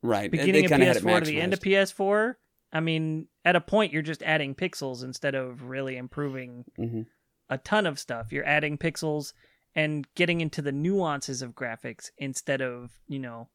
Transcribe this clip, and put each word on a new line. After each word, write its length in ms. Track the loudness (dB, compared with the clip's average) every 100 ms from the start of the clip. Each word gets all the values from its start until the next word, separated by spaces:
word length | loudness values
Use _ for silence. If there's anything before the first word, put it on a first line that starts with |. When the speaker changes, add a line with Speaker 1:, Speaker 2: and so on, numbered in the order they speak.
Speaker 1:
Right. 280 | 2 0 0
They, 80 | 0
Speaker 2:
Beginning 140 | 4 6
Speaker 1:
they 20 |
Speaker 2:
of 60 | 6
Speaker 1:
kinda 160 | 6 6
had 100 | 6
it 60 |
Speaker 2:
P 40 | 4
S 40 |
four 80 | 4
to 60 | 4
the 140 | 0
end 120 | 0
of 80 | 0
Speaker 1:
maximized. 20 |
Speaker 2:
P 140 | 2 4
S 140 | 2
four, 460 | 0 0 2 2 -4 _ _ _
I 80 | -2
mean, 480 | 0 0 0 -4 -6 _
at 100 | 4 4
a 40 |
point, 320 | 4 2 4
you're 100 | 0
just 200 | -4 -4
adding 300 | 0 0 0 -4
pixels 480 | -6 -4 -8 -6
instead 300 | -10 -6 -4 -4
of 260 | -6 -10
really 320 | -10 -6 -6 -6
improving 680 | -8 -6 -4 -6 -10 -14 -18 -6
Speaker 1:
Mm-hmm. 240 | -4 -4 -8 _ _ _ _
Speaker 2:
a 100 | -8
ton 280 | 0 2 2
of 140 | -2
stuff. 320 | -8 -8 -6
You're 120 | -4
adding 320 | 0 2 2 -2
pixels 560 | -4 -2 -4 -2 -4 -14 _ _ _ -2
and 300 | 0 -2 -6 0
getting 240 | 2 2
into 200 | 0 -2
the 120 | -4
nuances 680 | 0 2 2 0 -2 -6 -8
of 120 | -8
graphics 560 | -8 -8 -8 -10 -12 -16 _
instead 420 | -8 -8 -4 -2
of, 360 | -2 -6 -14 -20 _
you 140 | -8
know 280 | -8 -12 -16